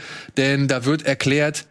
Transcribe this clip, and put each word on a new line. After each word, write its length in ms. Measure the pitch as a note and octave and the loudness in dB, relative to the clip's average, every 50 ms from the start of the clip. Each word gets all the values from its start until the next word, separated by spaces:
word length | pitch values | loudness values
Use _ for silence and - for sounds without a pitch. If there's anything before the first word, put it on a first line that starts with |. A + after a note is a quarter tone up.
| - - - - - - - | -10 -16 -16 -16 -18 -6 -2
denn 300 | C#3 C3+ C3+ C#3 C#3 C#3 | 0 2 2 2 2 2
da 180 | C3+ C3+ B2+ A#2+ | 2 0 0 2
wird 180 | C3+ D3+ D#3 - | 0 0 0 0
erklärt 600 | C#3+ C3+ - - C3+ C#3 D3 D3 D3+ D3+ - - - | -2 -2 0 0 2 2 2 2 0 -2 -6 -12 -14